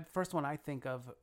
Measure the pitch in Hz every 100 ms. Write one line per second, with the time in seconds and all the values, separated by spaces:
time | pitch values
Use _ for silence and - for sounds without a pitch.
0 | 160 185 185 165 143 151 - 139 135 127
1 | 123 -